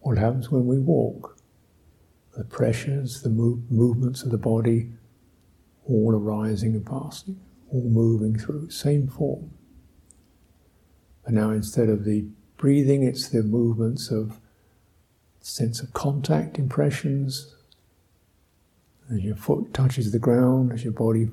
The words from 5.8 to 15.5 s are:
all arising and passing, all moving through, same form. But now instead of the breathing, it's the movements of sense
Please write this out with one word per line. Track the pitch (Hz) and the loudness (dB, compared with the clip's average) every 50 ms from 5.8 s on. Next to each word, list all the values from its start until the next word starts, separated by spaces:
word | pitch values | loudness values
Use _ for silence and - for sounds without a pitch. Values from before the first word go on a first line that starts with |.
| - 143 | -4 0
all | 127 110 107 113 | 2 2 4 4
arising | 110 107 104 107 107 107 107 110 107 95 113 110 110 | 4 2 2 -2 -2 -2 -2 -2 -2 -2 0 -2 -2
and | 104 104 | -2 -4
passing, | - 135 135 151 151 - - - 196 190 - - - _ _ _ - | -6 -8 -8 -8 -10 -12 -14 -12 -14 -14 -14 -16 -20 _ _ _ -6
all | 139 127 120 | -4 -2 0
moving | 117 113 113 117 113 113 107 107 110 110 | 2 2 4 4 4 2 2 0 0 -2
through, | 107 - - 151 147 160 165 | -2 -4 -6 -8 -8 -8 -10
same | - - - 147 147 143 135 | -8 -4 0 2 2 2 0
form. | 131 - - 156 139 - - - - - - _ _ - - - _ _ _ _ _ _ _ _ _ _ _ _ _ _ _ _ _ _ _ _ _ _ _ _ _ _ _ - | -2 -2 -4 -4 -4 -4 -6 -10 -14 -18 -20 _ _ -20 -20 -20 _ _ _ _ _ _ _ _ _ _ _ _ _ _ _ _ _ _ _ _ _ _ _ _ _ _ _ -4
But | - 110 | 0 0
now | 107 107 107 | 2 2 0
instead | 107 107 107 - - 123 113 110 | 0 -2 -4 -2 0 2 2 2
of | 107 101 101 | 2 0 0
the | 107 104 107 104 - - - _ _ _ | 0 -2 -2 -2 -6 -10 -18 _ _ _
breathing, | - - 139 143 147 135 135 139 139 131 | -2 2 4 4 4 4 4 4 4 2
it's | 123 123 - - - | 2 0 -2 -4 -2
the | - 113 107 | 0 0 2
movements | 107 113 120 117 117 113 107 113 113 131 135 - - | 2 2 2 2 2 2 2 0 0 -2 -4 -4 -4
of | 117 107 110 110 - - - _ _ _ _ _ _ _ _ _ _ _ _ _ _ _ _ _ _ _ | -4 -4 -4 -6 -8 -14 -20 _ _ _ _ _ _ _ _ _ _ _ _ _ _ _ _ _ _ _
sense | - - | -16 -10